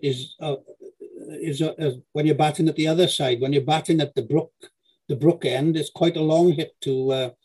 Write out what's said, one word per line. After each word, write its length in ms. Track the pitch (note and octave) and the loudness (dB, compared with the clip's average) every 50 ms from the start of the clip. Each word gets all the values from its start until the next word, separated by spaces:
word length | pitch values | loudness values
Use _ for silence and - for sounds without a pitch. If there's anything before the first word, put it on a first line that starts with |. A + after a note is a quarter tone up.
| - | 0
is, 300 | C#3+ C3 B2 C3+ - - - | -4 -4 -4 -6 -14 -14 -10
uh, 160 | D#3+ D3+ C#3+ - - - - - - - - - - - - - - - D#3 - - | -8 -8 -8 -8 -10 -14 -20 -20 -20 -20 -20 -20 -20 -20 -18 -18 -16 -16 -14 -10 -8
is, 180 | D#3+ C#3+ C3+ | -6 -4 -2
uh, 140 | D#3 D#3 - - | -2 -4 -4 -4
uh, 120 | D#3+ C#3+ B2 B2+ - _ - | -4 -4 -4 -6 -10 _ -4
when 120 | D3+ D3+ | 0 0
you're 120 | D#3 D3 | 2 2
batting 320 | C3+ D#3 D3+ D3 - D#3+ D#3+ | 2 2 0 2 2 0 0
at 80 | D3+ | 0
the 100 | - D#3 | 0 0
other 220 | D#3 D#3+ E3+ F#3 - | 0 2 2 2 2
side. 320 | - - C#3 C3 B2 A#2 | 2 0 -2 -2 -2 0
When 120 | B2+ C3+ C#3+ | 0 0 0
you're 100 | C#3 B2+ | 0 2
batting 380 | B2 D#3 D#3+ D3+ - E3 D#3+ | 2 0 0 2 2 0 0
at 140 | C#3+ - - | 0 -2 -2
the 80 | C3+ A#2 | -6 -4
Brook, 300 | A2 C#3+ D#3 E3 - _ _ - - _ _ _ _ _ _ _ - | 0 0 0 -2 -2 _ _ -20 -20 _ _ _ _ _ _ _ -6
the 80 | D3 | -4
Brook 280 | A#2 B2+ D#3+ E3 E3+ - | 2 2 2 2 2 0
end, 320 | - - B2+ C#3+ D#3+ D#3+ | -2 0 0 0 0 0
it's 140 | D#3+ D3 - | 0 -2 -6
quite 260 | - - E3+ E3+ E3 | -2 0 0 0 2
a 60 | D#3+ D#3 | 2 2
long 300 | D#3 D#3 E3 F3 F3+ D#3+ | 2 4 6 6 4 4
hit 200 | D3 D#3+ - _ _ - | 2 -2 -6 _ _ -6
to, 280 | C#3 C3+ C3 C3 C3+ | -4 -2 -2 0 0
uh, 200 | C3+ C3 C3 B2+ - _ _ | 0 -2 -2 -6 -8 _ _